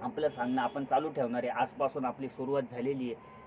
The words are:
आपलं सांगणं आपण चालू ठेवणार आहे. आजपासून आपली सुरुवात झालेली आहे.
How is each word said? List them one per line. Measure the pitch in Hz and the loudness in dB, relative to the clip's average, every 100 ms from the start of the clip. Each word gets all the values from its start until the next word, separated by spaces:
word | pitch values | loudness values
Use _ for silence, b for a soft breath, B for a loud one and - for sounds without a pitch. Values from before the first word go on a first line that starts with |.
आपलं | 123 147 151 | -4 0 0
सांगणं | - 123 127 | 2 0 2
आपण | 120 143 | 2 0
चालू | 135 135 156 | 2 2 2
ठेवणार | 147 120 123 | 0 0 2
आहे. | 120 | 0
आजपासून | 120 135 - 135 143 | 0 0 2 0 0
आपली | 127 117 131 | -2 -2 -6
सुरुवात | - 131 139 120 | -4 0 0 0
झालेली | 123 131 139 123 | -2 0 0 -2
आहे. | - B B | -4 B B